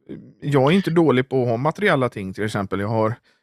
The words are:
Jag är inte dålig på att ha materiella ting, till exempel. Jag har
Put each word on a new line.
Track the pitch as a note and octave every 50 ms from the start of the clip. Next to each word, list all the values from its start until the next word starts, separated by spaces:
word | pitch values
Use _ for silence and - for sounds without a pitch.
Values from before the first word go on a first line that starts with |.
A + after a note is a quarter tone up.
| _ - - - - - - _
Jag | - D3+ C#3+ C#3 C3 D3
är | F3
inte | G3 - E3
dålig | E3 F3 E3 C#3+ B2 B2 B2+ -
på | C3 C3
att | A#2+ A#2+
ha | A2+
materiella | A#2 C3+ D#3 - - G#3 G3+ E3 C3+ B2+ A#2+
ting, | - A2 G2 F#2+ F#2
till | - G#2
exempel. | G#2+ G#2+ G#2+ G2 - F#2 G2
Jag | G2+ G#2+
har | A2+ A2+ A2 A2 A#2+ - _ _ _ _